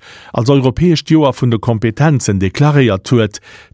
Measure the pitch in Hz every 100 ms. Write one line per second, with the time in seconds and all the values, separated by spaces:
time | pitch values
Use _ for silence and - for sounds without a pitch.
0 | - - - - 120 143 131 - 175 156
1 | - 156 143 - 127 113 - 113 117 110
2 | 156 139 - 98 95 - 147 143 123 95
3 | - 120 107 - - - -